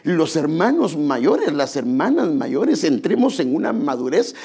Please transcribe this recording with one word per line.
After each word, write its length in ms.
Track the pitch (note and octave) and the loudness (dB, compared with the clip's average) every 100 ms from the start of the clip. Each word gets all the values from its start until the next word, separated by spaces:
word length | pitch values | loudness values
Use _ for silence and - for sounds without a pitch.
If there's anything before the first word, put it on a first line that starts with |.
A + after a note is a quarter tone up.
los 320 | D3+ F3 D#3 E3 | -2 0 0 0
hermanos 600 | D3 E3 G#3+ D#4+ G#3+ D3+ | 0 0 2 2 0 0
mayores, 560 | D3 B2+ B2+ - G#4 | -2 0 2 2 0
las 220 | C#3+ C3+ C#3 | -2 -2 -2
hermanas 540 | A#2+ C3 G3 D#4 G3 | -2 0 2 2 0
mayores, 540 | C#3 - C#3+ B3+ C#4 | -2 -2 0 0 0
entremos 560 | E3 B2+ E3 - - - | 0 0 0 2 2 0
en 160 | C3 C#3+ | -2 0
una 180 | - | -2
madurez 600 | - C#3+ B2+ B2+ D#3+ - - | -2 -2 -4 0 0 0 -4